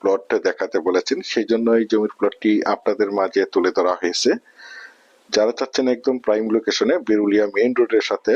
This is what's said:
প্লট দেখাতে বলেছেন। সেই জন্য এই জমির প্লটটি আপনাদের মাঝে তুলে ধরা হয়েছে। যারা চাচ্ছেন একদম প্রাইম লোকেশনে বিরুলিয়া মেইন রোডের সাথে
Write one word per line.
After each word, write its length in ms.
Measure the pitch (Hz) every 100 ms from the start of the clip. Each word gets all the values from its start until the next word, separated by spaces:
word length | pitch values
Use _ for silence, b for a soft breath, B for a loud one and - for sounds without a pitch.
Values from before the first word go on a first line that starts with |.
প্লট 220 | 98 95 - 107 92
দেখাতে 300 | - 95 95 85
বলেছেন। 320 | 90 - - -
সেই 160 | 120 107
জন্য 160 | 113 117 113
এই 60 | 110
জমির 220 | 110 107 -
প্লটটি 360 | 101 - 107 107 -
আপনাদের 340 | 101 110 101 98
মাঝে 280 | 101 190 - 190
তুলে 180 | 190 - -
ধরা 180 | 90 90
হয়েছে। 360 | 87 - 123 226 B B B B B B B B -
যারা 220 | 104 110
চাচ্ছেন 340 | 123 131 - 127
একদম 280 | 117 135 127
প্রাইম 260 | 110 107 110
লোকেশনে 440 | 110 104 - 110 175 117
বিরুলিয়া 380 | 107 104 104 104
মেইন 180 | 98 120
রোডের 300 | 123 117 107 -
সাথে 220 | 101 -